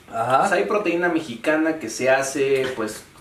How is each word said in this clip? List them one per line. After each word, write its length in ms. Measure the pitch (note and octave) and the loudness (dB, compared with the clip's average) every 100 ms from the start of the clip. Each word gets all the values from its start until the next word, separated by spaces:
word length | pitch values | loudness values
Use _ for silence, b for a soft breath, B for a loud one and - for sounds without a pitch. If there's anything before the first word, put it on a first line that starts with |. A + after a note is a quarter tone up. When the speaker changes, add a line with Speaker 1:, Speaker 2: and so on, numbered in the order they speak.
| - | -10
Speaker 1:
Ajá. 280 | A2+ A#2 C3+ | -4 2 2
Speaker 2:
Pues 120 | G3 | 4
hay 100 | F3 | 2
proteína 460 | - G#3 F3 E3+ F3 | 2 0 0 0 0
mexicana 680 | D#3+ A#2+ A#2+ - D#3 D#3+ D#3 | 0 -4 -4 0 2 0 -2
que 120 | A#2 | -6
se 200 | - B2+ | -2 2
hace, 560 | C3+ C3+ D3+ C3+ C3+ B2+ A#2 | 2 2 -2 2 2 0 -4
pues, 260 | G#2+ - - - | -6 -8 -16 -16